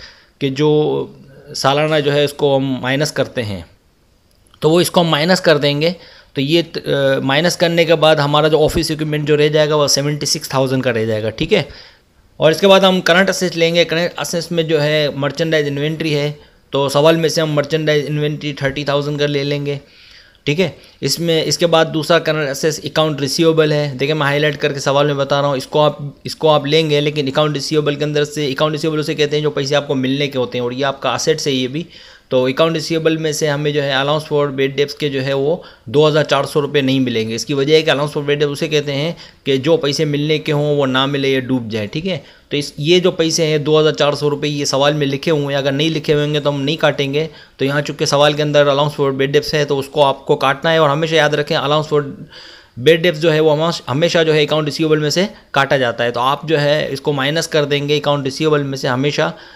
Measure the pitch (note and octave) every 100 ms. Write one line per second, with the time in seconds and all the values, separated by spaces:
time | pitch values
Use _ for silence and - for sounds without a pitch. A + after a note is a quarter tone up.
0 | - - _ - C#3+ C3+ D3+ D3+ D3+ C#3
1 | C3 - - - - - C3+ C#3+ D#3 D#3
2 | C#3+ C#3+ C#3+ - D3 C3+ C3+ B2+ A#2+ C#3
3 | D3 - B2 - G#2 F#2+ E2 _ _ _
4 | _ _ _ _ _ _ D#3 E3+ E3 F#3
5 | E3+ D3 E3 F#3 F3+ D3 C#3+ C#3+ D#3+ F3+
6 | - - _ - C#3 E3 D#3+ - - C#3+
7 | C3+ C3+ C3 C#3 F3 - E3+ E3+ D#3+ D#3+
8 | D#3 D3+ C#3+ D3+ D#3 D3+ D3+ E3+ D#3+ D#3
9 | D#3 D3+ D3 D3 D3+ D3+ D3+ D3+ C#3 -
10 | C#3+ D3 C#3+ D#3+ - C3+ C3 C3 B2+ A2+
11 | A2+ A2 A2 G#2+ D#3+ - - - - _
12 | _ _ _ - D3 D#3 G3 F#3+ F#3+ F#3
13 | - F3 F#3+ F#3 F3+ D#3+ E3 E3+ D#3+ D#3+
14 | F3 - D3 E3+ D#3 E3+ D#3 D#3 D3 D3+
15 | D3 C#3 C#3 - D#3+ D#3 C#3+ C#3 D3+ D#3
16 | D#3+ D3 D3 D3 - _ _ C#3 C#3 D3
17 | D#3 E3 D#3+ E3 D#3 D3 C#3 D#3 D3+ D3+
18 | C#3+ D3+ D3+ D3 D3+ C#3 C#3 C3+ C#3 C#3+
19 | C#3+ D3 D3 C#3+ C#3+ C#3+ C#3+ C#3+ - -
20 | - - - _ - D3+ F3 - - -
21 | D#3+ D3+ E3+ D#3+ D3 C#3 E3+ D#3+ D#3 D#3
22 | D3 E3 D#3+ D#3 C#3+ C3+ D#3+ D3 D3+ D#3+
23 | D#3 C#3 C#3 - D#3+ D#3 D#3 D3+ D3 B2+
24 | C#3 D#3 C#3 C#3+ D3+ D3 D3 C#3 C#3+ C#3
25 | D3 C#3 C#3 C#3+ C#3+ C3 - D3+ D3+ D3
26 | C#3+ - B2+ - D#3 D3+ C#3 D#3 D#3+ D3
27 | D3 D3+ C3+ C3+ D3+ C#3+ C3 D3+ D3 C#3+
28 | D3 D3 D3 D3+ C#3+ C3+ D#3 D3+ D#3+ D#3
29 | D3+ D3+ D3 D3+ D3+ C#3+ C3+ C#3+ C#3+ C3+
30 | B2+ C#3 C#3+ B2+ A#2+ B2 A#2+ B2 C#3 C3+
31 | C3 B2 - D#3 D#3 C3 B2+ C#3+ F3 -
32 | - - - C3 B2+ C3 E3 D#3+ D3 D#3+
33 | D#3+ D#3+ D#3 D3+ D#3 C#3+ D3+ D3 C#3 C3
34 | C#3+ D#3 D3+ D3 C#3+ C3 C3+ C#3 C#3 -
35 | D3+ C3+ C3+ C#3 C#3 F3 - - - C3+
36 | D3+ D3+ D3 C#3 C3+ D#3 C#3 C#3+ C3 C3+
37 | B2+ A2+ A2 A2+ - C#3 C#3 D#3 D#3+ C3+
38 | D3 D3+ C#3+ D3 D3 C#3+ D#3+ D3+ C#3+ C#3
39 | D#3+ - - - - C3+ C3+ D#3+ C#3+ C#3+
40 | D3+ C#3+ D3+ D3 D3 D3 D3 D3 C3+ C3
41 | C#3 C#3+ C3+ C3+ B2 B2+ A2+ G#2+ G#2 D#3
42 | F#3+ D#3+ - - - C#3+ D3 - D3 F3+
43 | F3 - E3 D#3+ D#3 D#3 C#3+ D#3 D#3 D3
44 | D3 C#3 D3 D3 D3 D3 C#3 C3+ C#3+ D3+
45 | C#3+ C3+ E3+ D3+ C#3+ C#3 C#3 C3+ D#3 D#3
46 | D3+ D3 D3 D3+ C#3+ C#3+ C#3 D#3+ D3+ C#3+
47 | C#3 C#3 D#3+ - - - C3+ C#3+ D3 D3
48 | D3+ C#3+ D3 D3 D3+ D3 C#3+ C#3 D3 D3
49 | C#3 C3+ C#3 D3 C#3+ D#3 D3 C#3 C3 D3+
50 | C#3 C3+ - C#3+ C3+ C#3 E3 D#3+ D3+ D3
51 | D#3+ D#3+ D3 D3 D3 D#3 C3+ D3+ D3+ D3
52 | C#3+ - - - - - - - C3 E3+
53 | F3 D#3 E3 D#3 D#3 D3 E3 D#3+ - C3
54 | E3+ E3+ D#3+ D#3 D3 D3+ D3 C3 D#3+ D#3
55 | D3+ E3+ G3+ - _ C#3 C3+ C#3 B2 G#2+
56 | A#2 A#2+ B2+ C#3+ D3+ D#3 C#3+ D3+ C3+ C3+
57 | - C#3 C3+ D#3+ D#3 D#3 C#3+ C#3+ C#3+ D3
58 | D3 C#3+ C3+ C3+ D#3 D3 C#3 C3+ C#3 B2
59 | C#3+ C#3 E3 E3 -